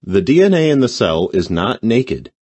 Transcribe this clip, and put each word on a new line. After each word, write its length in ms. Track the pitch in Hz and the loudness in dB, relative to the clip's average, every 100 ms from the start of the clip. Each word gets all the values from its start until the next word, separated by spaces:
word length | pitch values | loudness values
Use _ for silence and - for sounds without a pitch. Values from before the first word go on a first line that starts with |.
| - | -2
The 140 | 95 | -2
D 200 | - 156 | 2 2
N 120 | 196 | 4
A 160 | 180 156 | 2 2
in 100 | 143 | 2
the 80 | 127 | 0
cell 420 | - 98 80 90 | 0 0 0 0
is 160 | 95 85 | -2 -2
not 340 | 85 95 127 | -2 -2 -2
naked. 480 | 110 117 131 62 62 _ | 0 0 -2 -8 -10 _